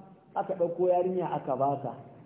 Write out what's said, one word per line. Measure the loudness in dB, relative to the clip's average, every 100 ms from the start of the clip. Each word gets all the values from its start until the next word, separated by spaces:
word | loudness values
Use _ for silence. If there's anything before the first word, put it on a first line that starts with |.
| -20 -20 -10
aka | -6 -4
ɗauko | 0 0 2 4
yarinya | 4 2 0 -2
aka | -2 -2 0
baka, | 0 0 -4 -10 -16 -20